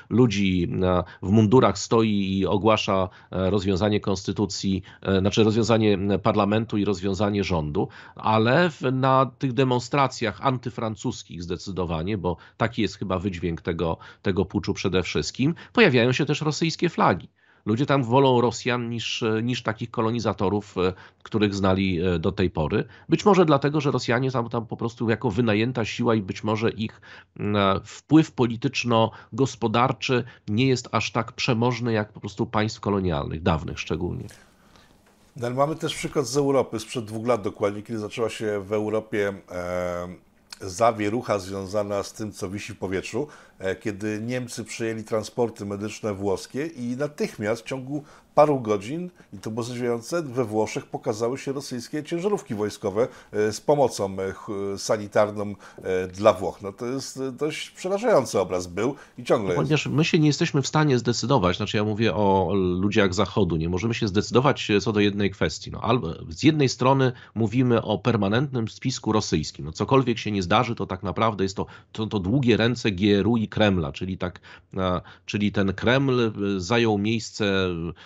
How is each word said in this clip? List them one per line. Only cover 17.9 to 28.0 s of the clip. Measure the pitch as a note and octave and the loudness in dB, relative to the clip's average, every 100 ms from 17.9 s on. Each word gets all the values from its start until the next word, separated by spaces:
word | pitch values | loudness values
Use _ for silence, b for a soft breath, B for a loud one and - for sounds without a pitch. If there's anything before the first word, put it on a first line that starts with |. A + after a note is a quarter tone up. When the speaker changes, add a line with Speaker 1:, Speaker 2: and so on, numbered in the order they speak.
| C#3 | 0
Speaker 1:
wolą | A2+ B2+ C3+ B2 | 2 4 6 4
Rosjan | A#2+ A#2 B2 A#2+ A#2 | 2 0 -2 -2 -4
niż, | A#2 - - A#2 A2 | -6 -6 -4 -2 0
niż | A#2+ A#2+ | -2 -2
takich | A2+ G#2+ A#2 | -4 -6 -6
kolonizatorów, | - A2 A#2+ G#2+ F#2+ F#2+ G#2 - F#2+ | -2 -2 0 -2 0 0 0 -2 -2
e, | F2+ F2+ B B | 0 -2 B B
których | - A2 G#2 | -6 0 0
znali, | G2 F#2+ F#2+ F#2+ F2 | 2 2 2 2 0
e, | F#2 E2+ | 0 0
do | F#2+ | 0
tej | F#2 F#2 | 0 0
pory. | D#2+ D2+ G#2+ - B B | 0 -2 -2 -4 B B
Być | - | 2
może | G#3 F#3 | 4 6
dlatego, | D#3 C#3+ C#3+ D3+ | 6 4 2 0
że | C#3 | 0
Rosjanie | A#2+ - A#2+ C3 | 0 0 0 0
są | B2+ A#2 | -2 -4
tam | A#2+ A2+ | -6 -6
po | - | -6
prostu | A#2 - A2+ | -6 -4 -2
jako | G#2+ B2 | 0 0
wynajęta | F#2+ A#2 G#2 A#2 B2+ | 0 2 2 0 -2
siła | G#2+ - A#2+ | -4 -2 0
i | A2+ | 2
być | F#2+ F#2+ | 0 -6
może | G#2+ G#2+ A2+ | -4 -2 -2
ich, | F#2 A2 - - B B - | -4 -8 -10 -20 B B -8
mm, | G#2 G#2 G2 F#2+ | -2 2 2 2
wpływ | - - | -4 -12